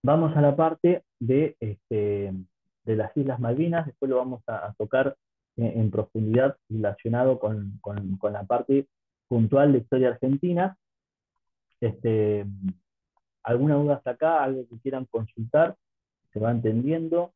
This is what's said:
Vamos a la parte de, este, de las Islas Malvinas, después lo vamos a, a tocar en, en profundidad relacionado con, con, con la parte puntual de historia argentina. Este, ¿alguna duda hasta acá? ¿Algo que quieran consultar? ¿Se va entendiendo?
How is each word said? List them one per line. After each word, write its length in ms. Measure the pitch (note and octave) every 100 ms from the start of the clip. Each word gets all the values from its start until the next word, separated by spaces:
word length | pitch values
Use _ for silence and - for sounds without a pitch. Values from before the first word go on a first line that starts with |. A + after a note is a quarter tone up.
Vamos 340 | B2+ D#3 D#3+ D#3
a 40 |
la 160 | D3 C#3
parte 480 | D#3+ D#3+ F3 F3+ _ _
de, 360 | A#2 C3 D#3 -
este, 720 | A2 G2+ _ A2 G#2 G2+ G2+ F#2+ F#2 _ _ _
de 120 | - A2
las 200 | A2 -
Islas 220 | C3+ B2
Malvinas, 480 | A#2 B2+ E3+ E3+ D#3
después 240 | - C3+
lo 60 | B2+
vamos 260 | B2+ B2 -
a, 180 | A2 F#2
a 60 |
tocar 420 | G#2+ G#2+ C3 C3+ - _ _ _ -
en, 240 | A#2 A2+
en 100 | A2
profundidad 680 | A2 A2 A2+ G#2+ A2+ C3+ - _
relacionado 720 | A2 G#2 G2 A#2 A#2+ C3 B2+
con, 400 | G#2+ G#2+ G2+ G2+
con, 380 | G#2 G2+ G2 F#2+
con 140 | G#2+
la 120 | G#2
parte 440 | G2+ B2 - C#3 C3+ _ _ _ _
puntual 440 | A#2+ A2 C#3 D3
de 60 | C3
historia 300 | A2+ C3 B2+
argentina. 680 | A#2 C3 C#3 F3 F3 F#3+ F#3+ _ _ _ _ _ _ _ _ _ _
Este, 640 | A#2 - A#2 A2 G#2 G#2 G2+ G2 F#2+ F#2 _ _ _ _ _ _
¿alguna 340 | A2+ A#2+ D3 C#3+
duda 180 | D3
hasta 160 | C3+ -
acá? 320 | B2 D#3 E3
¿Algo 240 | C3+ C3 A#2+
que 100 | A#2
quieran 260 | C3+ C3 C3
consultar? 680 | A#2 A2+ - A2+ D3 E3+ - _ _ _ _ _
¿Se 80 | G#2
va 100 | A2
entendiendo? 840 | A#2+ A2 A2 C3 E3 E3 E3+ F3